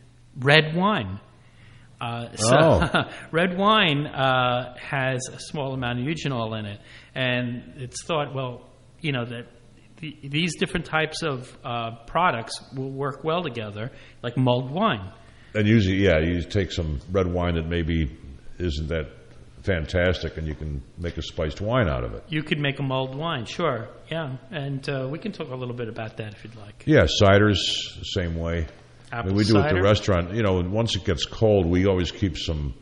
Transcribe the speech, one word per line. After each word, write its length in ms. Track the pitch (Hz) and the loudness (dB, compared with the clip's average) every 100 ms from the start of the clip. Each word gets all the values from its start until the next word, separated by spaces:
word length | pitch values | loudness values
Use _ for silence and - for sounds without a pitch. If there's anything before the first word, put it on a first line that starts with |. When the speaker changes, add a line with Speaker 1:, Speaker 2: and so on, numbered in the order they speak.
| - - - - | -20 -20 -20 -4
Speaker 1:
red 380 | 131 156 156 165 | 4 6 6 2
wine. 440 | 196 196 95 98 - - - - - - - - | 2 0 -2 -8 -14 -20 -20 -20 -20 -20 -20 -12
Uh, 340 | 120 117 117 - | -8 -8 -8 -2
so 220 | 110 135 160 117 165 | 4 6 8 6 4
Speaker 2:
Oh. 160 | 170 - - | 0 -2 -6
Speaker 1:
<laughs> 120 | - | -4
red 260 | 156 185 180 | 0 0 2
wine, 500 | 202 220 185 143 151 | 4 6 4 2 -2
uh, 680 | - 135 127 123 123 127 - | 0 2 4 2 0 -4 -10
has 440 | - 139 131 127 - | -6 -2 -2 -2 -6
a 60 | 131 | -12
small 340 | - 156 135 | -10 -6 -6
amount 260 | 131 123 123 | -4 -4 -4
of 60 | 131 | -4
eugenol 520 | 165 143 127 110 110 | -4 -4 -4 -4 -4
in 60 | 104 | -8
it, 140 | 101 - - - | -10 -16 -20 -12
and 600 | 139 127 123 123 120 - - | -4 0 0 -2 -6 -12 -14
it's 260 | 123 - - | -14 -10 -4
thought, 280 | 160 143 | -2 -2
well, 280 | 135 131 120 - - - - | -4 -8 -10 -18 -20 -20 -10
you 100 | 160 | -6
know, 120 | 131 117 | -4 -6
that 220 | 120 123 - - - - - | -10 -14 -20 -20 -20 -20 -16
the, 180 | 156 - | -16 -14
these 340 | 143 147 175 156 | -6 -2 -2 -2
different 280 | 185 180 - | -2 -4 -2
types 380 | 156 156 - | -2 -2 -2
of, 320 | 160 127 123 - | -4 -4 -8 -14
uh, 280 | 131 120 113 117 - | -8 -6 -6 -8 -4
products 540 | - 180 120 110 - - 131 | 0 2 0 -4 -12 -12 -10
will 160 | 135 | -8
work 320 | 135 139 - | -6 -6 -6
well 200 | 156 170 | -4 -2
together, 480 | 165 117 107 101 113 - - - | -2 -6 -8 -8 -10 -10 -20 -12
like 120 | 123 131 | -6 0
mulled 340 | 127 123 127 | 2 2 0
wine. 400 | 156 214 113 92 - - - - | -2 0 0 -6 -14 -20 -20 -6
Speaker 2:
And 140 | 107 104 | 0 6
usually, 300 | 117 95 95 | 6 6 4
yeah, 160 | 98 78 | 6 6
you 220 | 82 87 | 4 0
take 300 | 80 104 92 | -2 -2 -2
some 280 | - 80 69 - | -2 -4 -4 -2
red 160 | 95 90 | 0 0
wine 280 | 90 87 82 | 0 0 0
that 120 | 80 | 0
maybe 440 | 87 80 82 73 - - - - - | -2 0 0 0 -4 -16 -18 -14 -6
isn't 280 | 87 73 78 | -4 -4 -4
that 180 | 82 73 - - - - - | -4 -6 -12 -20 -20 -20 -10
fantastic, 720 | - 87 76 90 90 87 80 - | -2 -2 0 2 2 2 -4 -6
and 80 | 78 | -8
you 80 | |
can 300 | 73 78 71 - - | -8 -8 -8 -10 -10
make 200 | 87 80 | -8 -8
a 40 | |
spiced 400 | - - 80 - | -8 -4 -4 -4
wine 260 | 101 127 95 | -2 2 2
out 160 | 65 | 0
of 100 | 60 | -4
it. 100 | 53 - | -10 -8
Speaker 1:
You 160 | 156 | -6
could 160 | 151 147 | -2 -2
make 180 | 143 135 | -2 -4
a 40 | |
mulled 320 | 135 131 131 135 | -2 -2 -4 -6
wine, 300 | 165 143 107 | -6 -6 -8
sure, 420 | - 165 117 110 - - | -4 -2 -2 -6 -14 -10
yeah. 240 | 160 147 131 - | -8 -8 -10 -12
And, 360 | 170 139 135 143 | -8 -6 -6 -6
uh, 180 | 139 131 | -4 -4
we 80 | 160 | -6
can 140 | 214 | -8
talk 180 | 196 151 | -10 -10
a 60 | 127 | -8
little 180 | 127 | -8
bit 140 | 120 113 | -8 -8
about 300 | 107 110 - | -8 -10 -10
that 160 | 107 | -12
if 100 | 101 | -12
you'd 120 | 107 113 | -18 -18
like. 260 | 104 - - | -18 -8 4
Speaker 2:
Yeah, 220 | 151 85 - | 6 6 6
ciders, 360 | 98 101 107 98 - - - - | 8 8 6 4 0 -4 -6 -10
the 60 | |
same 320 | - 98 85 82 | -8 -4 -4 -4
way. 320 | 85 85 78 - - - - | -2 -2 -4 -8 -20 -20 -12
I 60 | 117 | -6
mean, 60 | 95 | 0
Speaker 1:
Apple 60 | 98 | 2
Speaker 2:
we 80 | 107 | 6
do 120 | 107 | 6
at 60 | |
the 60 | 147 | 4
Speaker 1:
cider? 120 | 117 | 4
Speaker 2:
restaurant. 520 | 98 104 - 90 87 107 | 4 4 4 2 2 0
You 80 | |
know, 180 | 104 92 | 2 2
once 340 | 87 107 117 92 | 0 0 0 -2
it 80 | - | -2
gets 200 | 82 - | -2 -2
cold, 400 | - 110 104 85 | 2 4 6 6
we 200 | 90 98 | 4 4
always 240 | 92 85 | 4 0
keep 260 | - 98 71 | 0 -2 -2
some 360 | - 78 71 65 | -4 -4 -4 -6